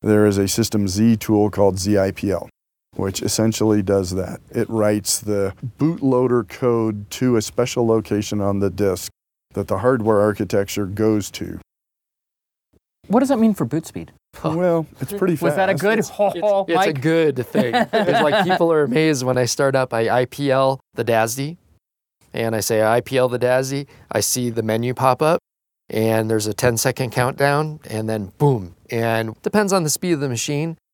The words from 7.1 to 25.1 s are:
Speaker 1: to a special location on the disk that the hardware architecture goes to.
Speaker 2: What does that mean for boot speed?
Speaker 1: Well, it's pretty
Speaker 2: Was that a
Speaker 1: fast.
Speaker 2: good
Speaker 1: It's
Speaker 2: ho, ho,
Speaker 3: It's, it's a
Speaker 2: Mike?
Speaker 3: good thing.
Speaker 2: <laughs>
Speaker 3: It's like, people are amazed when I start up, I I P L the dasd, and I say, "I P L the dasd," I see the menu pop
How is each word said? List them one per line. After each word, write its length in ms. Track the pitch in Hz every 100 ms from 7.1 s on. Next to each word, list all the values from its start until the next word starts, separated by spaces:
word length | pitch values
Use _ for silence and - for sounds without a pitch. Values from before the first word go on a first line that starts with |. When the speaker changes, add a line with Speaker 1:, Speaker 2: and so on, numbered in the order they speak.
Speaker 1:
to 260 | - 127 117
a 60 |
special 440 | 104 - 123 - 117
location 540 | 113 107 104 104 107
on 180 | 101 101
the 100 | 98
disk 400 | 92 101 90 - _ _ _ _
that 140 | - 101
the 100 | 98
hardware 420 | 117 131 110 107
architecture 640 | 104 101 101 107 98 - 101
goes 440 | 101 110 107 98
to. 280 | - 87 82 - _ _ _ _ _ _ _ _ _ _ _ _ _ _
Speaker 2:
What 120 | 214
does 80 | 262
that 100 | 262
mean 160 | 226
for 100 | 202
boot 220 | 131 156 -
speed? 260 | - 82 _ _ -
Speaker 1:
Well, 440 | - 160 180 165 160 -
it's 120 | 135
pretty 220 | 202 190
Speaker 2:
Was 200 | 165 - 147
that 120 | 190
a 40 |
Speaker 1:
fast. 100 | 180
Speaker 2:
good 160 | 190 220
Speaker 1:
It's 100 | -
Speaker 2:
ho, 220 | - 202
ho, 300 | 175 208 196 180
Speaker 3:
It's, 40 |
it's 0 |
a 40 | 170 190
Speaker 2:
Mike? 80 | 151
Speaker 3:
good 440 | 139 165 160 131 120
thing. 280 | - 175
Speaker 2:
<laughs> 180 | 240 226
Speaker 3:
It's 280 | 220 202 -
like, 220 | 151 208 185
people 260 | 185 170
are 100 | 160
amazed 420 | 143 135 160 147
when 120 | 127 127
I 80 |
start 320 | 123 - 139 135
up, 160 | 110
I 160 | 113 113
I 160 | 117
P 260 | 127 - 143
L 300 | 131 135 135 _
the 100 | -
dasd, 520 | 117 113 113 123 139 170 _ _ _ _ _ _ _
and 240 | 117 113 113
I 40 |
say, 220 | 101 110
"I 180 | 110 117
P 160 | - 131
L 100 | 127
the 100 | 123
dasd," 480 | 123 127 131 139 139 - -
I 100 | 110
see 280 | 104 - 120
the 140 | 113
menu 320 | 110 110 120
pop 260 | 123 131